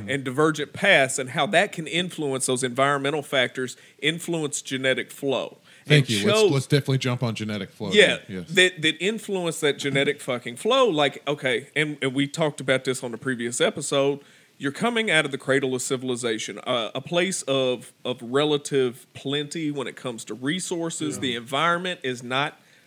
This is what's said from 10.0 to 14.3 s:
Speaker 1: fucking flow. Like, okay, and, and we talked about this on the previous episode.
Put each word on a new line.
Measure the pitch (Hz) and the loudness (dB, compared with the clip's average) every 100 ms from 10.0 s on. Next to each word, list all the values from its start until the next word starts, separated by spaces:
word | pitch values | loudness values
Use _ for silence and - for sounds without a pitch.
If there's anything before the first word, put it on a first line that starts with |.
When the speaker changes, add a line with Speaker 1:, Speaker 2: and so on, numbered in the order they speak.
| 139 143 | 0 -2
Speaker 1:
fucking | - 123 127 120 | -4 -6 -6 -4
flow. | 220 262 247 | 2 4 4
Like, | 151 143 - 139 | 4 2 0 -4
okay, | 147 131 117 - 143 | -2 0 -2 -2 -2
and, | 151 151 | -2 -2
and | 135 131 | 0 0
we | 139 | 0
talked | 165 156 143 | 0 -2 0
about | 139 131 | 0 0
this | 131 127 | 0 -4
on | 127 | -6
the | 113 | -4
previous | 135 120 117 120 | -4 -2 -4 0
episode. | 175 180 143 139 139 143 - | 0 0 -2 2 2 0 -8